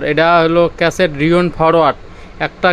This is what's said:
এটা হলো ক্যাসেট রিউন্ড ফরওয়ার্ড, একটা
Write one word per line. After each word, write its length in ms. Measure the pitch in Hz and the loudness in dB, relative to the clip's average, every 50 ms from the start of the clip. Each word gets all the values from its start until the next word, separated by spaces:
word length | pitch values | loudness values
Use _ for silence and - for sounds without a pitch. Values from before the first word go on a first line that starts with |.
| 135 143 151 | -2 -4 0
এটা 140 | 147 165 165 175 170 165 | 0 2 2 4 2 2
হলো 200 | 165 165 175 170 165 - - | 2 2 2 0 0 0 -2
ক্যাসেট 300 | 170 160 - - 185 165 147 139 147 | -2 -2 0 0 -2 -2 -2 -2 0
রিউন্ড 240 | 165 170 180 180 175 - - | 0 2 2 0 0 -2 0
ফরওয়ার্ড, 380 | 160 160 165 165 156 143 - - - - - - - - - - 156 | 0 2 2 2 2 2 0 -2 -8 -20 -20 -20 -20 -18 -12 -8 -8
একটা 240 | 147 - - - - | -8 -6 -2 -2 -2